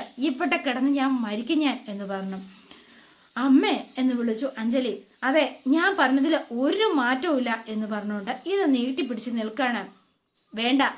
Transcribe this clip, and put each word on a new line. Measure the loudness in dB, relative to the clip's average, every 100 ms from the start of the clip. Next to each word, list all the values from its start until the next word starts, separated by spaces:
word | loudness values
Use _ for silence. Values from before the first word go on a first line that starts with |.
| -4 -4
ഇവിടെ | -4 -2 -2 0
കിടന്ന് | -2 0 2
ഞാൻ | 2 2 0
മരിക്കും | -2 -4 -2 0
ഞാൻ" | 2 -2 -6
എന്ന് | -10 -6
പറഞ്ഞു. | -6 -6 -8 -12 -20 -20 -20 -20 -20 -20 -20 _ -2
"അമ്മേ" | 6 6 6 0 -4 -2
എന്ന് | 0
വിളിച്ചു | 0 0 0 -2 -2
അഞ്ജലി. | -2 0 0 -4 -12 _
"അതെ, | 0 2 2 -2 0
ഞാൻ | 2 4 4
പറഞ്ഞതിൽ | 2 4 2 2 -2
ഒരു | -2 0 2 2
മാറ്റവും | 2 0 0 0 0
ഇല്ല" | 0 -4 -6
എന്ന് | -6 -4
പറഞ്ഞുകൊണ്ട് | -6 -4 -6 -6 -8 -4
ഇത് | 0 2 2
നീട്ടിപ്പിടിച്ച് | 0 -2 -4 -6 -6
നിൽക്കാണ്. | -4 -4 -2 -2 -2 -6 -16 _ _ _ _ _ -4
"വേണ്ട, | 0 2 2